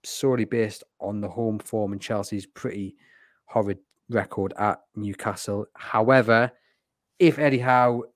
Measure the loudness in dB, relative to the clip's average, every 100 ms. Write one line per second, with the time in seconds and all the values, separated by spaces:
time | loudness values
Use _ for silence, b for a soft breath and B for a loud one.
0 | -14 -4 0 0 0 -2 -2 -6 -20 _
1 | -8 -6 -6 -4 -4 -4 -6 -4 -4 -6
2 | -6 -6 -4 -8 -10 -10 -10 -8 -10 _
3 | b b b b _ -2 -2 -6 _ _
4 | -4 -4 -2 -6 -6 -2 -2 -2 _ -10
5 | -8 -6 -6 -6 -6 -6 -8 -14 -4 0
6 | 4 4 6 4 2 _ _ _ _ _
7 | _ _ 4 6 2 2 4 4 4 2
8 | -6